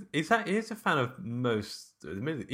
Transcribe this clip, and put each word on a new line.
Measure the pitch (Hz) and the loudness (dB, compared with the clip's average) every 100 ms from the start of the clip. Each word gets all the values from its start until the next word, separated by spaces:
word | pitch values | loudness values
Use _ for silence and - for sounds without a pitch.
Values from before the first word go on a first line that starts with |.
| 196 | -2
he's | 240 240 | -2 4
a, | 226 | 2
he | 185 208 | 4 0
is | 220 | -2
a | 214 | -4
fan | 196 151 | 2 2
of | 123 - | 2 -2
most, | 117 120 123 110 101 - - _ - | -6 0 2 2 0 -8 -16 _ -8
admittedly, | 95 135 151 95 | -4 -4 -4 -2